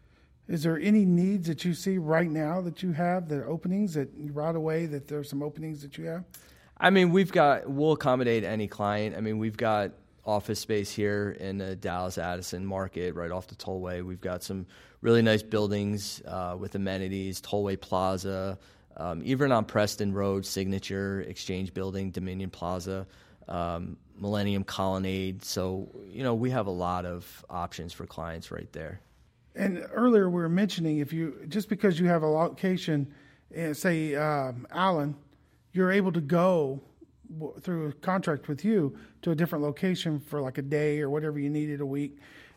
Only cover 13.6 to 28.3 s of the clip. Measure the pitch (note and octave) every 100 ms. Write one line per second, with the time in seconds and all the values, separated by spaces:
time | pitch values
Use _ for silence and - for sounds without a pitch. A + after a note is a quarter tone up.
13.6 | - F#2 F2+ F2+ F2+ F2+ F#2 F2+ - F#2+
14.6 | F2+ - - - A#2 A#2 A2+ A2 G#2+ G#2+
15.6 | G#2 G#2 G2+ G#2 G#2 - - F#2 F2+ F#2
16.6 | G2 G2 G2 F#2+ F#2+ G2 F#2+ F#2 - G#2
17.6 | G2+ F#2+ - F#2 F#2+ F#2+ G2 F#2+ F#2+ F#2+
18.6 | - - _ - F2 E2 F2 C3 C#3 A#2
19.6 | G#2+ G#2+ G#2 - G#2 G2 G2 G2 F#2+ G2
20.6 | F#2+ G2 - G2 G2 G2 - - - F#2
21.6 | F#2 F#2+ F#2+ G2 F#2+ F2+ F#2 F#2 F#2+ -
22.6 | F2 F#2 F2+ F#2+ F#2+ - - - - F2
23.6 | E2+ E2+ F2+ - - - G2+ G#2 G2+ G2
24.6 | G2 - F#2+ F#2+ F#2+ F#2+ F#2+ F#2 - G2
25.6 | F#2 F#2+ - - G2 F2 C3 A2+ B2+ B2+
26.6 | G2 F2+ F2+ F2+ F2+ F2 - - - F2+
27.6 | F2 - F2 - E2+ - E2